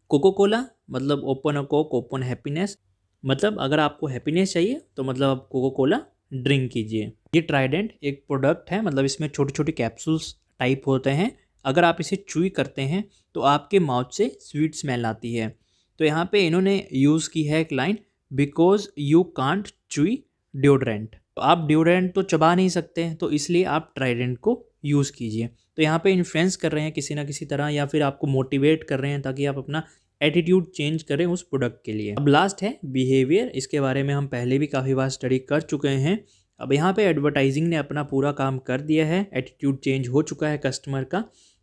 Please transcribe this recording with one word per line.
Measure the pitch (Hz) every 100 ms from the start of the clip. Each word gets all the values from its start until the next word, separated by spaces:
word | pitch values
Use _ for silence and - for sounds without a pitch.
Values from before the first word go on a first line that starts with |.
| -
कोको | 143 190
कोला | 190 202 226 254 _ -
मतलब | 127 139 143
ओपन | 135 131 151 143
अ |
कोक, | 135 147 156
ओपन | 123 - 131
हैप्पीनेस, | 127 123 143 151 202 - _ _ _ _ 135
मतलब | 135 202 208
अगर | 135 151
आपको | 147 - 151
हैप्पीनेस | 123 147 165 190
चाहिए | 165 196 294 - -
तो |
मतलब | 135 127 135
आप | 131 -
कोको | 131 131
कोला | 135 135 240 - _ _
ड्रिंक | 131 131 139 127
कीजिए। | 120 107 110 113 - _ 165
ये |
ट्राइडेंट | 165 143 131 160 220 -
एक | 143 139 -
प्रोडक्ट | 139 135 - -
है, | 190
मतलब | 208 135 135
इसमें | 139 151
छोटे-छोटे | - 139 147 151
कैप्सूल्स | 156 117 - 160 160 - - _ -
टाइप | 127 139 139
होते | 131 135
हैं, | 143 226 - _ _ 139
अगर | 151
आप | 170 170
इसे | 160 196
च्यू | - 156 190
करते | 175 135 -
हैं | 135 180 202 _ _
तो | -
आपके | 139 143 - 196
माउथ | 143 123 127
से | - 226 -
स्वीट | - 147 156 -
स्मेल | 143 123 113
आती | 110 120
है। | 117 110 - _ _ _ -
तो | 156
यहाँ | 156 180
पे | 208 170
इन्होंने | 175 190 196 -
यूज़ | 131 139 160 -
की | 160
है | 147 156
एक | 160
लाइन, | 131 151 220 - _ _
"Because | 131 143 - 175 202
you | 196 151 143 165 180 -
can't | 135 190 202
chew | - _ 147 165 262 - _ _ 139
deodorant।" | 143 135 120 104 110 - _ -
तो |
आप | 139 170 151
डिओड्रेंट | 156 165 180 185
तो | 190
चबा | 190 165 160 175
नहीं | 185
सकते, | 170 160 170 165
तो | 160 175
इसलिए | 147 - 175
आप | 180 151 - 135
ट्राइडेंट | 131 120 123 123
को | 214 247 - _ 143
यूज़ | 143 139
कीजिए। | - 117 110 113 - _ -
तो |
यहाँ | 151 160
पे | 196
इन्फ्लुएंस | 185 170 160 185 -
कर | 160
रहे | 156
हैं | 156
किसी | 151 - 147
ना |
किसी | 143 139 143
तरह | 143 147
या | 147 143
फिर | 156
आपको | 139 139 143
मोटिवेट | 131 131 139 147 160
कर | - 135
रहे | 139
हैं | 143
ताकि | 139 135 143
आप | 139
अपना | 143 151 - _ _ -
एटीट्यूड | 147 175 165 185 160
चेंज | - 147 160
करें | - 143 175
उस | 175
प्रोडक्ट | - 147 123 - -
के |
लिए। | 107 104
अब | 110 143
लास्ट | 143 190 -
है | 202 302 143
बिहेवियर, | 131 131 135 131 190 247
इसके | 135 - 147
बारे | 135 135
में | 139
हम | 143 139
पहले | 123 123 139
भी | 147
काफ़ी | 135 131
बार | 131 131
स्टडी | - 127 131
कर | - 147
चुके | 156 143 135
हैं। | 135 147 214 - _ _ -
अब | 123
यहाँ | 139 175
पे | 196
एडवर्टाइजिंग | 202 151 143 143 135 139 165
ने | 160
अपना | 143 147 143
पूरा | 135 143
काम | 143 135 131
कर | 131 131
दिया | 151 156 156
है, | 180 196
एटीट्यूड | 131 127 - 139 135
चेंज | 139 135 123
हो | 139
चुका | 160 143 151
है | 147
कस्टमर | 135 - - 135 131
का, | 185 226 _ _ _